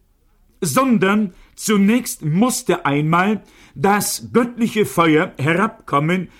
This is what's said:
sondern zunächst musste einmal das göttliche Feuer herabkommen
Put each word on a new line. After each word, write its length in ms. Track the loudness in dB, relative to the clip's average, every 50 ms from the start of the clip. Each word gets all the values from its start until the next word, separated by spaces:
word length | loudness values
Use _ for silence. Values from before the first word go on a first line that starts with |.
| _ _ _ _ _ _ _ _ _ _ _ _
sondern 720 | -6 -2 0 0 2 2 2 2 2 2 0 0 -2 -4 -8 -16 -20 _ _
zunächst 680 | -10 -2 0 2 2 4 2 2 0 -2 -6 -10 -6 -4
musste 600 | -2 0 2 2 2 0 -2 -2 -2 -4 -2 -2
einmal 580 | -2 -2 0 0 0 0 2 2 0 -2 -4 -6 -16 -20 -20 -20 -20 _
das 540 | -2 0 0 2 0 0 -4 -6 -8 -10 0
göttliche 540 | 0 0 0 0 -2 -4 -4 -2 0 -2 -2
Feuer 480 | 0 0 0 2 4 4 2 2 0 -4
herabkommen 920 | -4 -2 0 0 0 0 -2 -4 -10 _ -4 -2 0 0 0 -2 -2 -4 -8 -14